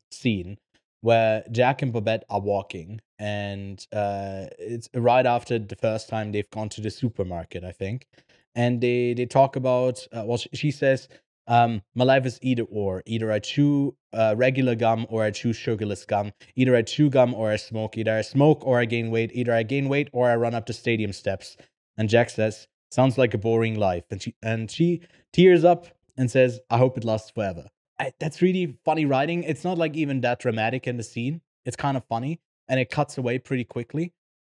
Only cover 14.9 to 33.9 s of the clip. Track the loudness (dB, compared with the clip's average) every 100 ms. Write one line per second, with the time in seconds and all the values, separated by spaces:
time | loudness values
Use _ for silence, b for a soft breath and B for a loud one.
14.9 | 0 -2 -2 -2 -2 -4 -2 -4 -4 -4
15.9 | -6 -4 -2 -2 b b 0 4 4 2
16.9 | 2 2 4 2 2 -2 -2 -4 -6 -6
17.9 | -4 -2 -2 -2 4 4 4 2 2 2
18.9 | -2 -2 -2 -2 -2 0 0 0 -2 0
19.9 | -2 -2 0 2 2 0 -2 -6 -4 -2
20.9 | 0 -2 -4 -6 -6 -10 -20 b _ _
21.9 | -4 4 4 4 0 -2 -4 -18 _ _
22.9 | 2 2 4 2 2 0 2 0 0 0
23.9 | 0 -6 -10 -10 -8 -6 -4 -6 -2 0
24.9 | 0 b b b 6 8 8 6 4 -2
25.9 | _ _ -4 0 4 2 0 _ 2 2
26.9 | 2 -2 -4 -4 -6 -6 -6 -16 _ _
27.9 | -10 -10 -6 -8 0 0 2 -4 -4 -2
28.9 | 0 0 0 0 -4 -4 -6 -4 -2 -2
29.9 | -2 -4 -2 -2 -2 -2 -2 -2 -2 -6
30.9 | -8 -8 -8 -6 -8 -12 _ -12 -6 -4
31.9 | -4 -4 -6 -6 -8 _ _ -4 -2 -2
32.9 | -2 -4 -4 -4 -4 -4 -6 -6 -8 -8